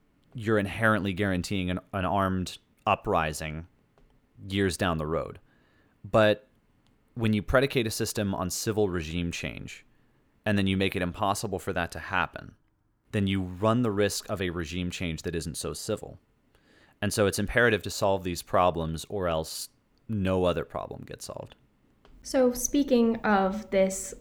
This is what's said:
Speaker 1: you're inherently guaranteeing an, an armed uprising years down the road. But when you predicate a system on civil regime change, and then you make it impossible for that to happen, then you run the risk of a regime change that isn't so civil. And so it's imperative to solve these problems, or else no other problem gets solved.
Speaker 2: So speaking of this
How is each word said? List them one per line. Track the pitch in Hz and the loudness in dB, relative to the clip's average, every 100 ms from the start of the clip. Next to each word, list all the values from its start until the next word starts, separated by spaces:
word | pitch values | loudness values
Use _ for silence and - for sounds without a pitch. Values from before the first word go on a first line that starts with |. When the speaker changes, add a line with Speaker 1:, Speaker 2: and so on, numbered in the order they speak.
| _ _ _ | _ _ _
Speaker 1:
you're | 123 107 107 | -6 0 2
inherently | 98 92 113 107 98 | 2 2 4 4 2
guaranteeing | 90 101 90 - 101 90 | 0 0 0 0 -2 -2
an, | 90 - | -4 -4
an | 101 92 | -4 0
armed | 98 95 92 87 - _ _ - | 2 2 0 -2 -8 _ _ 0
uprising | 98 - 90 78 76 78 78 82 _ _ _ _ _ _ - 101 | 0 2 0 0 -2 -6 -8 -12 _ _ _ _ _ _ -18 -4
years | 98 98 82 | 0 0 0
down | 98 80 | -2 -2
the | 76 | -2
road. | 80 55 - - _ _ _ _ _ | -4 -4 -10 -20 _ _ _ _ _
But | 101 117 107 104 - _ _ _ _ _ _ | 0 4 6 4 -2 _ _ _ _ _ _
when | - 110 | -4 0
you | 107 | 0
predicate | - 131 139 135 113 | 2 2 4 2 -2
a | |
system | - 110 - 101 | -2 -4 -2 -2
on | 95 92 | -2 -4
civil | - - 104 101 | -4 -2 2 2
regime | 87 78 87 85 | 0 -4 -4 -4
change, | - 73 57 - - - _ _ _ _ _ 107 | -4 -8 -10 -12 -16 -20 _ _ _ _ _ 0
and | 101 | 2
then | 98 | 4
you | 95 | 4
make | 98 95 | 2 0
it | |
impossible | 90 - 101 101 110 92 | -2 0 0 0 -2 -6
for | - | -4
that | 87 85 | -4 -4
to | 82 | -6
happen, | - 92 78 - - - _ _ _ _ _ | -4 -2 -2 -4 -16 -18 _ _ _ _ _
then | 107 98 | 0 2
you | 98 | 0
run | 90 90 110 117 | -2 0 2 4
the | 117 | 2
risk | 101 101 - - | 2 2 0 -6
of | 101 | -4
a | 92 | -2
regime | 85 80 90 90 | -2 -4 -4 -4
change | - 87 78 | -4 -6 -6
that | - 82 | -4 -4
isn't | 80 - | -6 -6
so | 78 | -6
civil. | 76 - 107 - - _ _ _ _ _ _ _ _ | -6 -4 -6 -6 -18 _ _ _ _ _ _ _ _
And | 104 | -2
so | - 101 | 2 2
it's | 92 | 2
imperative | 101 120 120 104 | 0 4 4 4
to | 107 | -2
solve | - 101 98 | -2 0 2
these | 90 85 | 0 -6
problems, | - 101 90 80 80 80 - | 0 4 4 2 -2 -6 -8
or | 101 90 | -4 0
else | 80 80 - - _ _ _ - | 0 -2 -8 -12 _ _ _ -8
no | 107 95 92 90 | -2 0 2 2
other | 78 | 0
problem | - - 50 - - | -4 -8 -8 -10 -14
gets | - - | -14 -12
solved. | - - - _ _ _ _ - - | -12 -14 -18 _ _ _ _ -20 -20
Speaker 2:
So | - 277 254 | -4 2 2
speaking | 240 - 285 277 247 226 226 | 2 0 0 4 4 4 2
of | 214 202 190 208 - | 2 4 2 0 0
this | 196 190 190 - - | 2 2 0 -8 -12